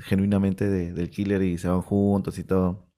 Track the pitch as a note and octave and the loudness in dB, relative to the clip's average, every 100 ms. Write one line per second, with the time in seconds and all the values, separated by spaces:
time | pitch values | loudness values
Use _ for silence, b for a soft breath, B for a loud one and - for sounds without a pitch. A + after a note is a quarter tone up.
0 | - G2 G2+ G2+ G2 F#2+ G#2 F#2+ F2 E2+ | -2 0 2 2 2 0 0 0 -2 -4
1 | F2 - G2 G2+ F#2+ E2+ F2 F2+ F2+ G2+ | -6 -4 -2 0 0 0 0 -2 0 2
2 | G2+ G2+ F#2 - - F#2+ F#2 G2 - | 2 2 -2 -8 0 2 2 -2 -12